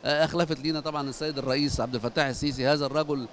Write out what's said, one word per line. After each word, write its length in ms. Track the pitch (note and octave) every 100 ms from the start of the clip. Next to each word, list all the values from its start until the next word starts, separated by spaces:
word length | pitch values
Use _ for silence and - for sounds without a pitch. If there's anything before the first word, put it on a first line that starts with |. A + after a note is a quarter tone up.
آه، 200 | A#2+ D3
أخلفت 360 | D#3+ E3 E3 D3+
لينا 200 | D3 D#3
طبعًا 280 | D#3 D3+ C#3
السيد 300 | B2+ D#3 C#3
الرئيس 420 | C3 C3+ D3 -
عبد 140 | A#2+
الفتاح 320 | B2 A#2+ D#3+ C#3+
السيسي، 400 | A#2+ D3 C3 C3
هذا 200 | D3 C#3
الرجل 420 | C#3+ D3+ C#3+ A#2